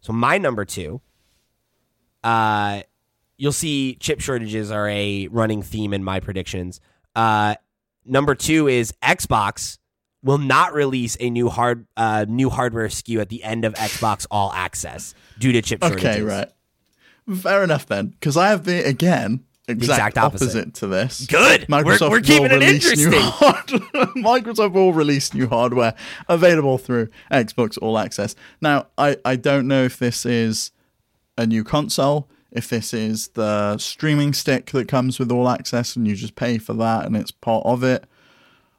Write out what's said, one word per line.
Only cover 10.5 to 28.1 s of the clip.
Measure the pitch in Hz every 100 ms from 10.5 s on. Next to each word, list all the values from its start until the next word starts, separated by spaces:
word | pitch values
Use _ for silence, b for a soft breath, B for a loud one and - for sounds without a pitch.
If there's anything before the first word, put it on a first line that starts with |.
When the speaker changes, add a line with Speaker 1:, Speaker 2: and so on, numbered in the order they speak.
| 131 180
Speaker 1:
release | 147 139 131 120 -
a | 123
new | 120 120
hard-, | 113 123 120 117 -
uh, | 113 107 107
new | 117 131
hardware | 123 123 113 110
S | -
K | -
U | 113
at | 101
the | 117
end | 107 117
of | 110
Xbox | 104 107 - 113 101 -
All | 104 98
Access | 92 90 - 80 69 - - b b
due | 123
to | 120
chip | 107 110
shortages. | 170 95
Speaker 2:
Okay, | 120 104
right. | 107 98 - _ _ _ _ b b b -
Fair | 185 - 196
enough | 185 151 -
then, | 101 98 -
'cause | - 143
I | 190
have | 208
the, | 160 175 151
again, | 135 175 165 110 127 - _ -
exact | 113 120 131 107 107
Speaker 1:
Exact |
opposite. | 113 101 123
Speaker 2:
opposite | 226 -
to | - 104
this. | 95 123 - 127
Speaker 1:
Good. | 156 247 320 -
We're, | 147
Speaker 2:
Microsoft | 151 202 160
Speaker 1:
we're | 226
keeping | - 302
Speaker 2:
will | 139
Speaker 1:
it | 262
Speaker 2:
release | 285 147 339 233
new | 151
Speaker 1:
interesting. | 156
Speaker 2:
hard-, | - - 294 - -
<laughs> | 247 - 294 254 262
Microsoft | 220 254 226 220 208
will | 185 190
release | 160 147 139 135
new | 135 127
hardware | 117 120 123 117 110 B B -
available | 170 175 165 139 127
through | - 123 110 B B
Xbox | 143 110 - 113 -
All | 110 110
Access. | 101